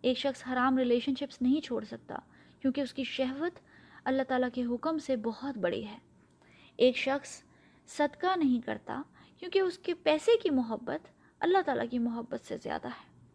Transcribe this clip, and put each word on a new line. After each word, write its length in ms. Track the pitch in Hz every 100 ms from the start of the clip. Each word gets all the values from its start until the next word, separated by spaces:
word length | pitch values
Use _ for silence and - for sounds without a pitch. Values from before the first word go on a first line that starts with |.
ایک 160 | 247 247
شخص 340 | 277 262 254
حرام 260 | 254 254 262
ریلیشن 360 | 254 240 240
شپس 280 | 262 285 -
نہیں 180 | 254 285
چھوڑ 240 | - 226
سکتا 320 | 214 220 - - - - - -
کیونکہ 200 | 269 262
اس 140 | 262
کی 100 | -
شہوت 540 | 254 - 262 269 339 - _ - - -
اللہ 180 | - 262
تعالیٰ 260 | 262 254 254
کے 120 | 247
حکم 340 | 240 240 320 320
سے 180 | - 254
بہت 420 | 214 220 269 254
بڑی 280 | 175 113 208
ہے۔ 120 | 107 _ - _ _ - - - -
ایک 200 | 254 247
شخص 460 | - 277 - - - _ _ _ _
صدقہ 500 | - 294 - 359 370
نہیں 300 | 294 247 233
کرتا 360 | 214 - 233 302 - - _
کیونکہ 220 | 359 381
اس 200 | 370 349
کے 160 | -
پیسے 380 | 349 - 302 359 453
کی 80 | 381
محبت 580 | 269 226 220 240 294 - _ - _
اللہ 180 | 330 381 349
تعالیٰ 180 | 240 233
کی 80 | 247
محبت 460 | 240 233 233 226
سے 120 | - 226
زیادہ 260 | - - -
ہے۔ 320 | 240 - - -